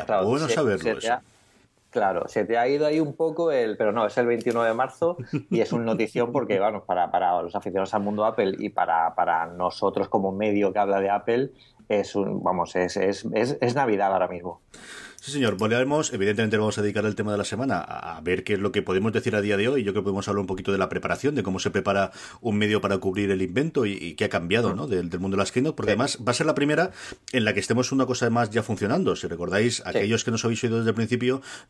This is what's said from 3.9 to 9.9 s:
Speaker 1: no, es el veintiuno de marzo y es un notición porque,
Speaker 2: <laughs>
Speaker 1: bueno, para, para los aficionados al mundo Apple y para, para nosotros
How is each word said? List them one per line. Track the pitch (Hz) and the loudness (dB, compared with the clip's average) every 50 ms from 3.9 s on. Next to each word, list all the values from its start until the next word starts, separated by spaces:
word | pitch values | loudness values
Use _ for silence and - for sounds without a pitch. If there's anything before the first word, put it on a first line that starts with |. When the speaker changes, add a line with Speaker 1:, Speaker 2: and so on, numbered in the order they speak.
Speaker 1:
no, | 104 117 107 | 2 2 0
es | 104 - | 2 2
el | 131 120 | 2 2
veintiuno | 117 120 110 110 123 117 117 | 2 2 2 0 0 2 2
de | 117 113 | 2 2
marzo | 113 120 131 131 - - 165 170 175 135 120 - - 143 - - | 2 0 0 -2 -2 -2 -2 -2 -2 -4 -6 -6 -6 -6 -4 -2
y | 180 117 | 0 0
es | 107 - | 0 0
un | - 117 113 | 0 -2 0
notición | 113 110 - 113 101 - 123 120 120 | 0 0 0 -2 -2 0 -2 -2 0
porque, | 120 135 117 101 104 95 | 0 -2 0 0 2 2
Speaker 2:
<laughs> | |
Speaker 1:
bueno, | 98 110 107 98 - | 2 2 0 -2 -4
para, | - 90 90 85 85 | -2 0 0 0 2
para | 92 90 92 87 90 85 | 2 2 2 2 2 0
los | 85 85 87 | -2 -4 -6
aficionados | 101 - 104 87 95 95 95 | -6 -6 -2 -2 -2 0 0
al | 113 104 | 0 -2
mundo | 101 104 107 104 107 | -2 -2 0 0 0
Apple | 110 - - 104 95 - - | 0 2 2 0 0 0 -2
y | - 98 | -6 -4
para, | - 95 90 87 82 82 82 82 - | -2 0 0 2 2 2 0 0 0
para | - 87 87 85 82 82 | 0 0 2 0 0 -2
nosotros | 85 87 87 90 87 - - 101 98 | -4 -4 -2 -2 -2 -2 0 -2 0